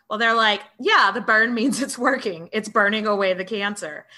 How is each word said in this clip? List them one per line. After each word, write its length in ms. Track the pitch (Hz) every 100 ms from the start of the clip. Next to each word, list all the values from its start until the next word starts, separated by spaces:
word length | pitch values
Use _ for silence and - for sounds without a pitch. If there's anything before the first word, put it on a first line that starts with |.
| _
Well, 80 | 214
they're 140 | 233
like, 260 | 226 220 202 - _
"Yeah, 320 | 285 415 208
the 80 | 208
burn 320 | 208 220 233
<laughs> 0 |
means 260 | 240 254 196
it's 140 | 269 -
working. 500 | 247 254 214 165 170
It's 160 | 214 208
burning 380 | 220 202 214 214
away 240 | 202 190
the 100 | 185
cancer." 600 | 190 220 202 208 160 151 -